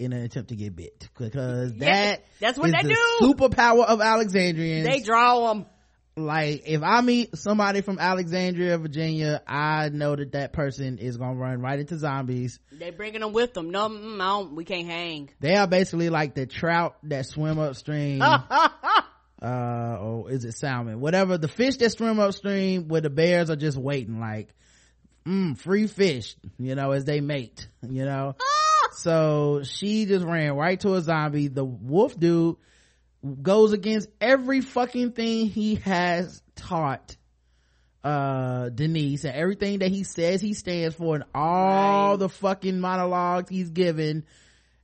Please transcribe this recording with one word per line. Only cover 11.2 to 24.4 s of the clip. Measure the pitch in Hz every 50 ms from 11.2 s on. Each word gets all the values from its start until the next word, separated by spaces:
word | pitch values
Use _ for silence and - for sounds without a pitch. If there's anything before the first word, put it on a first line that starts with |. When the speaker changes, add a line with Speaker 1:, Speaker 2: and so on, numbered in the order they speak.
| 127 127 131
Speaker 1:
run | 127 127 127 127 123
right | 123 127 143 143
into | 147 147 175 156
zombies. | 151 147 135 135 131 123 127 123 123 123 - - _ _
Speaker 2:
They | 139 151 170 175
bringing | 170 165 208 214 214 220
'em | 220 214 208
with | 226 240 240 240
them. | 190 160 165
No, | 175 196 208 214
mm, | 220 208 208 220 220 -
I | 185 190 202 208 196
don't, | 160 143
we | 160 170
can't | - 196 175 170
hang. | 170 170 170 175 170 160 151 143 139 _ -
Speaker 1:
They | - 147 185
are | 202 202
basically | 180 185 185 190 - - 165 170 170
like | 165 151 156 143 -
the | 143 131
trout | 123 - - - 165 170 170 170 156 - _ -
that | 151 147 135 131
swim | - - 151 156 156 156 156
upstream. | 156 147 131 - - - 151 147 147 143 139 135 147 294
Speaker 2:
<laughs> | 311 - - - 240 294 320 311 - - - 330 415 440 - - _ _ _ _ _ - -
Speaker 1:
Uh, | 113 123 127 120 120 120 117 117 117 117 90
or | 98 110 113 117 101 98
is | 131 135 117
it | 117 113
salmon? | - - 143 131 120 120 117 110 117
Whatever, | 131 151 175 190 196 185 185
the | 170 151 147
fish | - - 240 269 262
that | 269 233 226
swim | - - 220 226 220 214
upstream | 208 202 196 - - 202 196 196 190 190 185 185 170 156
where | 160 160 151
the | 151
bears | 135 151 165 175 180 175 175 156
are | 160
just | 147 147 156 135
waiting, | 135 123 139 143 139 120 98 113 113
like, | 113 110 107 110